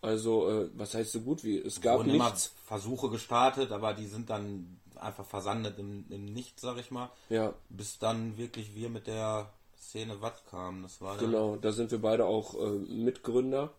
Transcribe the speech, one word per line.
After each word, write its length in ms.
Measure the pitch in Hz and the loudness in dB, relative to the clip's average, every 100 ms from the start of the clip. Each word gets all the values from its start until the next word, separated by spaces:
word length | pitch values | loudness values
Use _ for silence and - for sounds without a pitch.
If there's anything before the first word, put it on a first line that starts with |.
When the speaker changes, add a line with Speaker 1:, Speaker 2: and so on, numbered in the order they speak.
Speaker 1:
Also, 480 | 107 110 110 110 87 | 2 0 4 4 6
äh, 220 | 107 95 | 4 0
was 220 | - 104 | -4 -6
heißt 180 | 113 110 | -2 -2
so 80 | 117 | -2
gut 240 | 117 160 | -2 -2
wie? 140 | 113 101 | 0 -2
Es 240 | - - | -2 0
gab 160 | 117 120 | 4 6
Speaker 2:
Wurden 160 | 113 | 6
immer 160 | 139 117 | 6 6
Speaker 1:
nichts. 240 | 95 - - | 2 -4 -4
Speaker 2:
Versuche 460 | - 110 101 127 131 | -8 -6 -4 -2 -2
gestartet, 640 | 110 - 120 127 131 127 | -2 2 6 6 6 0
aber 200 | 104 110 | 0 -2
die 140 | 104 107 | -2 -6
sind 240 | 107 117 | -8 -4
dann 500 | 110 101 101 87 90 - | -4 -4 -8 -10 -16 -20
einfach 300 | - 104 101 | -10 -10 -10
versandet 540 | 98 104 95 110 110 98 | -8 -6 -2 -2 -2 -6
im, 280 | 101 101 90 | -10 -10 -12
im 140 | 98 101 | -12 -10
Nichts, 360 | 107 123 - | -10 -12 -10
sag 140 | 123 123 | -8 -8
ich 120 | 120 | -8
mal. 200 | 123 123 - - | -10 -10 -14 0
Speaker 1:
Ja. 260 | 113 107 - - | 2 2 -2 -14
Speaker 2:
Bis 300 | 98 107 - | -12 -10 -2
dann 380 | 110 113 113 107 | 0 0 -2 -6
wirklich 380 | 120 117 104 | -8 -8 -10
wir 140 | 104 117 | -8 -8
mit 180 | 113 107 | -6 -6
der 460 | 110 110 107 104 - _ - | -4 0 -2 -4 -14 _ -20
Szene 440 | - 107 110 104 | -12 -8 -6 -4
Watt 240 | 113 - - | -6 -8 -14
kamen. 320 | 92 90 92 | -10 -8 -8
Das 180 | 92 - | -12 -10
war 160 | 95 101 | -8 -2
dann 100 | 113 | 2
Speaker 1:
Genau, 300 | 110 107 107 | 4 2 2
da 140 | 107 | 0
sind 180 | 107 117 | 0 0
wir 80 | 117 | 2
beide 260 | 107 113 101 | 4 6 6
auch, 280 | 110 104 | 4 0
äh, 160 | - 107 104 | -2 0 0
Mitgründer. 920 | 98 110 117 123 - 123 131 135 143 | -2 0 0 0 2 2 4 0 -2